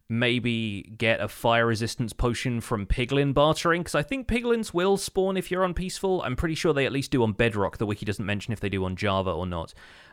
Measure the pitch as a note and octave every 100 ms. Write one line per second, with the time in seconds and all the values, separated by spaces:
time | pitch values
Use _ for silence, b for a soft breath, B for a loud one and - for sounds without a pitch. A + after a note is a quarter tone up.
0 | - A2+ A#2+ B2 A#2+ A#2 A2 G2 - A2+
1 | A2+ A2+ G#2 - A#2+ A#2 A#2 A2 A#2 -
2 | A#2 - B2 A#2 C3 A#2+ - A2 G2 -
3 | A#2+ C#3 C#3+ C#3 D3+ D3+ F3 E3+ E3 D3
4 | D3 C4+ A#3 A#3 A#3+ A#3 A3 E3+ F#3+ G3
5 | - G3 F#3+ F#3+ - F3+ F#3 E3+ F#3 -
6 | F#3+ F#3 - - E3+ D#3 E3+ C#3+ B2 C3+
7 | C3 C3+ A2 G2 A#2 G#2 F#2+ - G#2+ G2+
8 | G#2+ G2 G2 G#2 - G#2+ G2+ G2 F#2 F2+
9 | G#2 F#2+ F#2 D#2+ F#2 E2+ - B B B
10 | B